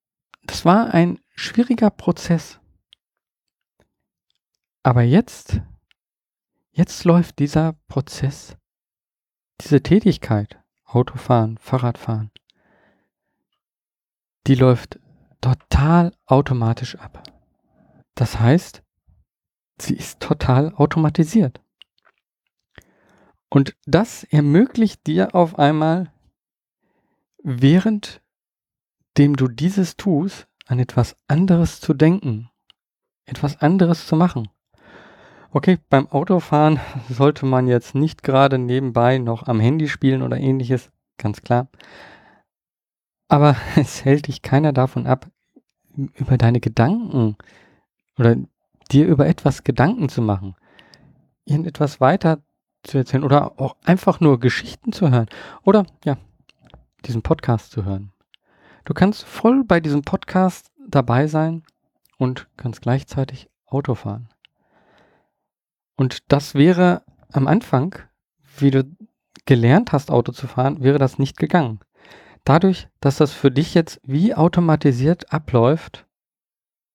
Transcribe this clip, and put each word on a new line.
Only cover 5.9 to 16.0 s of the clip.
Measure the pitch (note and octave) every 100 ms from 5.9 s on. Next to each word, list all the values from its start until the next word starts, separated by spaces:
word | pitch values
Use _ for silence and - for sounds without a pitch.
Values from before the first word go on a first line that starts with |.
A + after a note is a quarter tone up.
| _ _ _ _ _ _ _ _
jetzt | - F3 -
läuft | F3+ E3+ E3 -
dieser | C#3+ D#3 D#3+ D#3+ -
Prozess, | - E3+ - C3+ - - - _ _ _ _ _ _ _ _ _ -
diese | - C#3+
Tätigkeit, | - F#3 G#3+ - - G#2+ G#2 - _ _
Autofahren, | _ A#2+ B2 - - B2 A2 A2+
Fahrradfahren, | - B2+ A#2+ A#2 - A2 G#2+ _ _ _ _ _ _ _ _ _ _ _ _ _ _ _ _ _ _ _ _ _ -
die |
läuft | C3 B2+ A#2+ - - _ _ _ _
total | B2+ B2+ - - C#3+ E3+